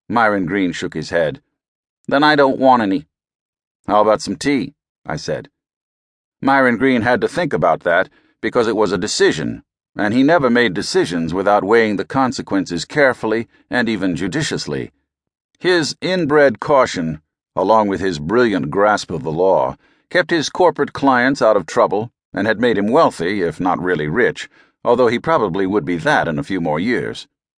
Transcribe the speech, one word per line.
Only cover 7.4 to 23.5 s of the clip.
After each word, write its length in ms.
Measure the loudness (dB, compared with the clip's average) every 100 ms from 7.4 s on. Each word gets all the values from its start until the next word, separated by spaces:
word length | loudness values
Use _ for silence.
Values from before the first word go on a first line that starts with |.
| -4
about 300 | 0 0 0
that, 280 | 0 0 0 _ _ _
because 280 | -2 0 0
it 100 | 0
was 160 | 0
a 40 | 0
decision, 640 | -4 0 0 0 -6 -8 _ _ _ -6
and 140 | -2
he 80 | 2
never 260 | 4 4 2
made 280 | 2 0 -2
decisions 580 | -2 -2 -2 -4 -4
without 300 | -2 2 2
weighing 320 | 4 4 4 -2
the 100 | -2
consequences 800 | -2 -2 -4 -4 -4 -2 -6 -4
carefully 640 | 2 2 2 -2 -4 -6 _ _
and 220 | -2 -2
even 260 | -2 -2 -2
judiciously. 760 | -4 -4 -4 -6 -6 -8 -8 _ _ _ _ _ _ _
His 380 | 0 0 -2 -6
inbred 580 | -4 -2 2 4 4 2
caution, 600 | 0 2 2 -2 -6 -8 _ _ _ -2
along 320 | 2 2 2
with 120 | -2
his 200 | -4 -4
brilliant 500 | -2 2 2 0 -2
grasp 400 | 0 2 2 -4
of 140 | -8
the 80 | -6
law, 440 | 0 2 2 0 -6 _ _ _
kept 180 | -2 0
his 220 | -2 -2
corporate 420 | 2 2 2 -6
clients 480 | 0 2 4 2 2
out 160 | 2 2
of 80 | 0
trouble 460 | 0 2 0 -6 _ _
and 140 | -4 -2
had 160 | 0
made 160 | 0 0
him 120 | 2
wealthy, 520 | 2 2 0 -4 -2
if 180 | -4